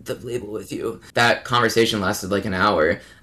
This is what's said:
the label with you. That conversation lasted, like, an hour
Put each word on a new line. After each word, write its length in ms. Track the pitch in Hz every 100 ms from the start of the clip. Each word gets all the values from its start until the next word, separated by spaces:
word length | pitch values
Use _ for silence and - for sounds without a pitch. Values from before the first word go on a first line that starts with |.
the 140 | -
label 340 | 127 - 120 101
with 240 | 104 -
you. 280 | - 110 110 -
That 300 | - 120 110
conversation 560 | - 120 113 110 113 113
lasted, 300 | 95 104 92
like, 140 | 98
an 100 | 98
hour 460 | 95 101 92 78 98 - -